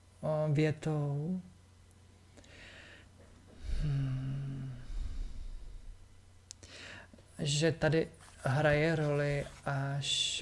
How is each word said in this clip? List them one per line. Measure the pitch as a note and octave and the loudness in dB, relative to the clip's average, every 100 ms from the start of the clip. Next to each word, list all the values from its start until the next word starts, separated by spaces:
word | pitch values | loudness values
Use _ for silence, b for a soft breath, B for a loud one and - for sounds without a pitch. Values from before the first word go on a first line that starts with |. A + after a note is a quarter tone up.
| - - | -20 -6
um, | D3+ D#3 D#3 | -2 2 4
větou, | D3 D#3 D3+ E3 D3+ D3 C#3+ D#3 F#3 - - - - - - - - - - B B B B B B B - - - - - - - | 4 4 2 0 0 0 0 -2 -4 -6 -18 -20 -20 -20 -20 -20 -20 -20 -20 B B B B B B B -20 -20 -20 -20 -10 -2 0
hmm, | D3 C#3 C3+ C3 C3+ C3+ C3+ C3+ C3+ B2+ B B B B B B B B B B - - - - - - - - B B B B B - - - | 2 0 0 -2 -4 -4 -6 -8 -8 -10 B B B B B B B B B B -14 -16 -20 -20 -20 -20 -20 -20 B B B B B -20 -18 -4
že | D#3 D3 D#3+ | 0 4 4
tady | D#3+ D#3 D#3+ - - - - | 4 4 4 2 -4 -20 -4
hraje | - C3 D3+ D3 D#3+ D#3 | 2 4 6 6 4 4
roli | D3+ C#3+ D3 C#3+ - - - | 2 2 2 0 -4 -6 -4
až | C#3 C#3 C#3+ C#3 - - - | -2 -2 -2 0 0 0 -2